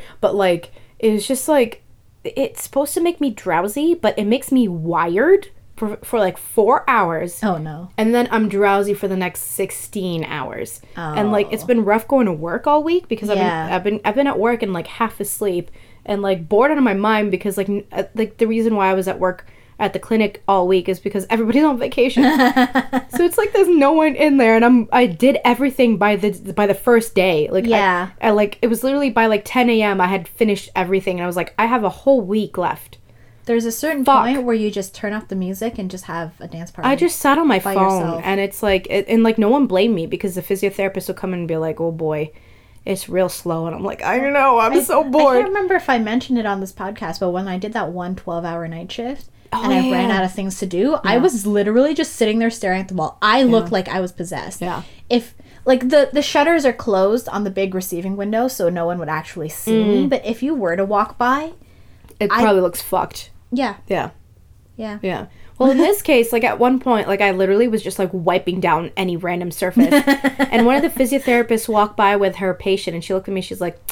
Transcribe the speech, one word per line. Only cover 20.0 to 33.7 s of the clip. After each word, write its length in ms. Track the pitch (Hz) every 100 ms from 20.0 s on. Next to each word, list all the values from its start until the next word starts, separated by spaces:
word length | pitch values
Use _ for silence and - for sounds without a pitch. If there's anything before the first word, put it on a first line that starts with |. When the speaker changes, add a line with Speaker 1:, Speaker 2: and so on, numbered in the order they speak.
| - 226 214 - -
Speaker 1:
all 200 | 196 180
week 200 | 190 180
is 120 | 180
because 260 | 202 202 190
everybody's 320 | 226 226 240
on 140 | 311 262
vacation. 440 | - - 262 254
Speaker 2:
<laughs> 140 | 262 311 247 269 254 262 - 262 - 247
Speaker 1:
So 80 |
it's 140 | 349 349
like 160 | 427
there's 140 | 427 359
no 240 | 339 277
one 220 | 320 311 -
in 220 | 302 277
there, 180 | 226 226
and 100 | 233
I'm, 240 | 247 214
I 140 | 247 247
did 320 | 165 254 - -
everything 520 | 240 277 254 247 208
by 180 | 202 208
the, 160 | 208 208 190 185
by 100 | 208
the 60 |
first 400 | 196 - 233 226
day. 340 | - 185 165 151
Like, 140 | 190 233
I, 20 |
Speaker 2:
Yeah. 420 | 220 196 180 185 -
Speaker 1:
I, 100 | -
like, 260 | 208 208 -
it 40 | 247
was 160 | 226
literally 280 | 262 277 285
by, 160 | 220 226
like, 160 | 214 214
ten 240 | 254 240
A 120 | 226
M 180 | 214 196
I 60 | 185
had 200 | 196 170
finished 420 | - 220 202 - -
everything, 420 | 180 190 185 180
and 60 |
I 40 | 175
was 80 | 175
like, 180 | 170 -
"I 60 | 220
have 160 | 247
a 60 | 208
whole 320 | - - 269
week 360 | 185 214 202 -
left." 400 | 175 - - - _ - - - -
Speaker 2:
There's 200 | 233
a 60 | 226